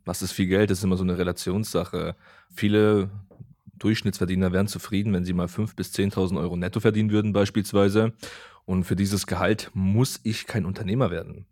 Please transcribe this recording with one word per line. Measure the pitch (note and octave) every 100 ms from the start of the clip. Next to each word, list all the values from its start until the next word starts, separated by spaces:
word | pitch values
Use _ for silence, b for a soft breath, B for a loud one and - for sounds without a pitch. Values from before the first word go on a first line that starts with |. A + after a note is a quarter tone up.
was | - -
ist | F#2+
viel | - F#2
Geld? | F#2+ G#2
Das | F#2
ist |
immer | G2 F#2
so |
eine | F#2 F2+
Relationssache. | F2+ F2 F#2+ G2 G#2 F2 F2+ F2 E2 - b b b
Viele | - G#2 G#2 G#2+ G#2 G2 G2+ - - - _ - -
Durchschnittsverdiener | G#2 A2+ G2+ - F2 F#2 F#2
wären | F#2 G#2
zufrieden, | - - G2 G#2+
wenn | F2+ F2+
sie |
mal | F2 F2
fünf | - G#2+ -
bis | F#2
zehntausend | - G2 F#2+ F#2 E2+
Euro | E2+ F2
netto | F2+ -
verdienen | A2+ G#2+ G#2+
würden | G#2+ G#2+
beispielsweise. | G2+ G2 A2 F#2+ G2+ G2+ G#2+ A2+ B B B B B -
Und | F#2 F2
für | F2+
dieses | G2 G2+ -
Gehalt | F#2 F#2 G#2+ -
muss | F#2+ F#2+ G#2+ C3 -
ich | A2 A2+ -
kein | A2 F2
Unternehmer | F#2+ F2+ A#2+ G#2+
werden. | E2+ D#2+ F#2+ -